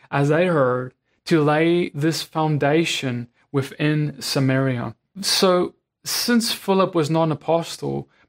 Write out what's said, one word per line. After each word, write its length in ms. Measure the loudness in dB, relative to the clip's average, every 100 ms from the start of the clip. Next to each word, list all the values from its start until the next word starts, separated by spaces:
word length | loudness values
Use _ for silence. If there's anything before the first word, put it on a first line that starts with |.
| -6
as 200 | 0 2
they 180 | 2 2
heard, 460 | 2 2 0 -6 -14 _ _ 0
to 180 | 2
lay 460 | 4 2 2 2 0
this 320 | -2 -2 -2
foundation 1080 | -4 -2 0 0 2 2 0 -2 -4 -6 -10 _ _
within 680 | -4 -4 -2 0 0 -2 -4
Samaria. 760 | -4 0 2 2 0 -2 -6 -10 _ -10
So, 540 | -4 2 4 2 0 -6 _ _
since 500 | -8 -4 0 0 0
Philip 420 | -4 0 0 2 0
was 140 | 0
not 140 | 2 0
an 60 |
apostle, 760 | -2 -2 -2 -2 -8 -8 -8 -8 _